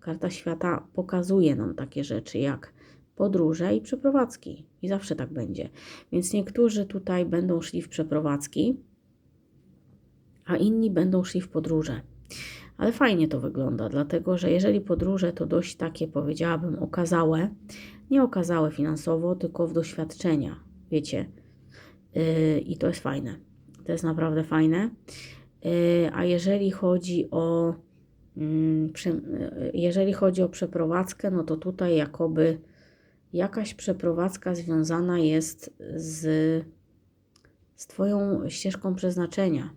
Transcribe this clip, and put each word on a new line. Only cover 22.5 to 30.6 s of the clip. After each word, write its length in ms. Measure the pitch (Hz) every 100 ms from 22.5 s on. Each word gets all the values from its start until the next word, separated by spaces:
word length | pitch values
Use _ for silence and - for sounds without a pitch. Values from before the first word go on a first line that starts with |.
| 151
i 160 | - 160
to 100 | -
jest 140 | -
fajne. 360 | - 139 113 - - - - -
To 80 | -
jest 120 | 165
naprawdę 400 | 165 160 160 156
fajne. 460 | 156 156 156 165 226 - - - - - - _
Yy, 60 | 170 175 170 175 165
a 120 | -
jeżeli 460 | 175 175 185 202 196
chodzi 580 | 190 180 180 180 175 -
o, 440 | 165 165 165 170 170 - _ _ _ - -
mm, 560 | 156 156 160 156 156
prze-, 180 | - 180
yy, 600 | 160 - - - - -
jeżeli 380 | - 175 180 196
chodzi 300 | 190 190 185
o 60 | 180
przeprowadzkę, 840 | -